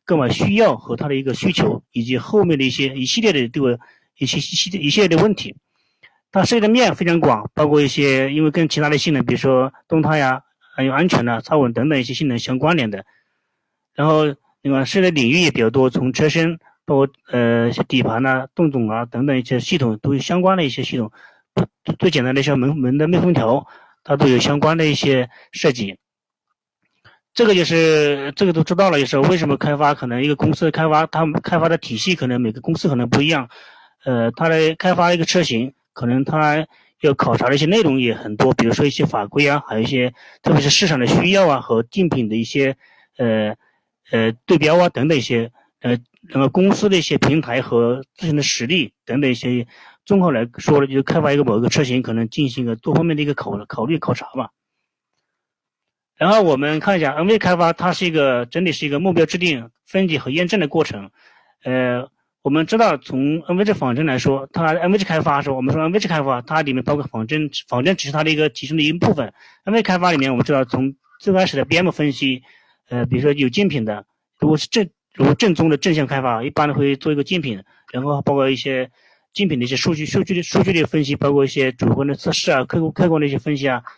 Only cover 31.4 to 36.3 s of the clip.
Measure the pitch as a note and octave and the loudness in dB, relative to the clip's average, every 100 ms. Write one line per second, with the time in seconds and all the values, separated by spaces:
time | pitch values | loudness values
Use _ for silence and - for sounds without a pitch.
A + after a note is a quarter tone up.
31.4 | - F3 E3 E3 - A2 F#3+ E3+ B2+ B2 | -2 0 0 0 -4 -6 -2 -2 -2 -2
32.4 | A#2 A#2+ - E3 E3+ B2+ A#2+ B2+ D3+ D3+ | -2 -4 -4 -2 0 0 0 0 2 0
33.4 | A#2 - - - _ _ C3+ A#2+ A#2 - | -4 -14 -20 -20 _ _ -4 -2 -2 0
34.4 | E3 D#3+ D#3+ D#3+ F#3 F3+ F3 F3 D#3+ F#3 | 0 2 2 0 0 2 2 2 0 0
35.4 | D3+ A#2 B2+ - _ - A#2+ B2+ C#3+ | 0 -2 -4 -10 _ -6 -2 0 0